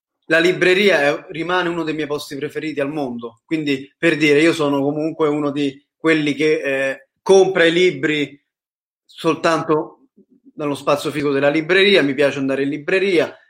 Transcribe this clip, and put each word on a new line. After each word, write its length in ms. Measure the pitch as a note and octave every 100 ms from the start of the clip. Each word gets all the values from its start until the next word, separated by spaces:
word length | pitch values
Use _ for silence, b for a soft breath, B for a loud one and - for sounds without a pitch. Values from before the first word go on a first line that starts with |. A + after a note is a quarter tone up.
| _ _ -
la 140 | D#3+
libreria 600 | E3+ D3+ F3 F#3 G#3 D#3+
è, 240 | C#3+ D3+ -
rimane 400 | D3 E3+ F3+ E3+
uno 140 | E3+
dei 100 | D#3
miei 140 | D#3 D3
posti 280 | D3 - C#3
preferiti 440 | D3 D3+ D#3 C#3+
al 120 | C#3
mondo, 500 | D#3 C3+ A#2+ A#2 - _
quindi 480 | D#3+ D3 C3+ C3+ _
per 200 | E3 D3+
dire, 240 | D3+ C#3+
io 120 | E3
sono 280 | D#3 D3 C#3+
comunque 460 | C#3 D3+ D#3 D#3 D#3
uno 240 | D3 C#3+
di 280 | C#3+ C#3+ C3+ _ _
quelli 380 | D#3+ D#3 D3
che, 280 | C3+ D#3 D#3 C#3 C3+ C3+
eh, 180 | C3+ _ _
compra 420 | - F#3+ F#3+ F#3 E3
i 60 |
libri 720 | E3+ F#3 C#3 D3+ D3+ C3+ - _ _ _ _ _ _ _
soltanto 1040 | - E3 D#3 E3+ D#3+ - D3 - - _ _ _ _ -
dallo 200 | - D3 C#3
spazio 360 | - C#3+ D3+
fisico 200 | C#3+ D3
della 180 | C#3 C#3+
libreria, 520 | D#3 D#3 F#3 G3+ F#3
mi 120 | C#3+ C3+
piace 240 | C#3+ C#3
andare 240 | C3+ C3+
in 60 | C#3
libreria, 640 | D3+ D3 F#3 G3 E3+ C#3 B